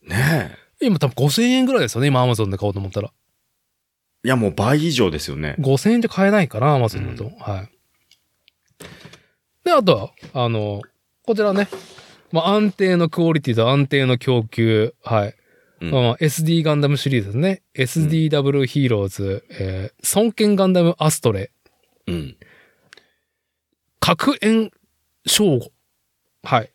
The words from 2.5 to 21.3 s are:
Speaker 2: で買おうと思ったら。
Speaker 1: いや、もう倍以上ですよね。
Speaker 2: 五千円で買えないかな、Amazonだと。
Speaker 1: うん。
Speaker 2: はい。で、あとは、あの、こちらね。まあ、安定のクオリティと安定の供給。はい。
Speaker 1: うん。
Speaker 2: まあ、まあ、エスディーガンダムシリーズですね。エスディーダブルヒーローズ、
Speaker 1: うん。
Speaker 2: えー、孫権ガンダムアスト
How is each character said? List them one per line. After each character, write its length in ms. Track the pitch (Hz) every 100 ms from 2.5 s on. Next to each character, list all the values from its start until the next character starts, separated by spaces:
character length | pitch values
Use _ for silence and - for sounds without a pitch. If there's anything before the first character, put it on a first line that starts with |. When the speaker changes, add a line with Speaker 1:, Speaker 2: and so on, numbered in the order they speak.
Speaker 2:
で 80 | 98
買 100 | 104
お 20 |
う 40 |
と 40 | 101
思 100 | 98
っ 40 |
た 80 | 101
ら。 120 | 104 _ _ _ _ _ _ _ _ _ _ _
Speaker 1:
い 40 | 117
や、 80 | 127
も 120 | 104
う 20 |
倍 340 | 87 107 151 165
以 60 |
上 180 | 131 98
で 80 | 76
す 100 | -
よ 80 | 69
ね。 200 | 76 -
Speaker 2:
五 200 | 135 135
千 160 | 208
円 60 | 240
で 80 | 226
買 200 | - 196
え 20 |
な 120 | 208
い 60 | 160
か 120 | 110
な、 160 | 131 143
Amazon 340 | 117 95 95
だ 60 | -
と。 80 |
Speaker 1:
う 40 | 104
ん。 20 | -
Speaker 2:
は 260 | - 98
い。 80 | 98 _ _ _ _ _ _ _ _ _ _ _ - - - - _ _ _ _
で、 80 | 359
あ 100 | 330
と 140 | 196 120 95 _ -
は、 120 | 131
あ 40 | 120
の、 340 | 110 104 101 - _ _ _
こ 100 | -
ち 80 | 220
ら 100 | 208
ね。 140 | 196 202 - - - - - _
ま 120 | 160
あ、 60 | 165
安 200 | 208 214
定 240 | - 190
の 140 | 180 165
ク 160 | -
オ 80 | 165
リ 100 | 160
テ 80 | 135
ィ 20 | 117
と 120 | 117
安 180 | 139 139
定 180 | 143 131
の 100 | 123
供 280 | - 123
給。 500 | 113 - 113 110 110 -
は 240 | - 110 104
い。 80 | - _ _ _ _
Speaker 1:
う 60 | 170
ん。 20 |
Speaker 2:
ま 80 | 139
あ、 40 |
ま 80 | 120
あ、 60 | 120
エ 80 | 156
ス 160 | 139
デ 80 | 160
ィ 80 | 165
ー 20 |
ガ 120 | 156
ン 60 | 147
ダ 60 | 143
ム 100 | 143
シ 140 | -
リ 80 | 131
ー 20 |
ズ 40 | 98
で 40 |
す 60 | 107
ね。 240 | 175 190 _
エ 120 | - 127
ス 220 | 160 156
デ 80 | 160
ィ 100 | 156
ー 20 |
ダ 120 | 147
ブ 100 | 139
ル 120 | 139
ヒ 220 | 131 147 131
ー 40 |
ロ 160 | 110 98
ー 20 |
ズ、 360 | - 98 95 _
Speaker 1:
う 20 |
ん。 40 | -
Speaker 2:
え 320 | 95 95 98
ー、 260 | _ - 196
孫 100 | 226
権 240 | - 208
ガ 120 | 202 190
ン 60 |
ダ 120 | 180
ム 100 | 170 175
ア 120 | 156
ス 100 | -
ト 120 | 127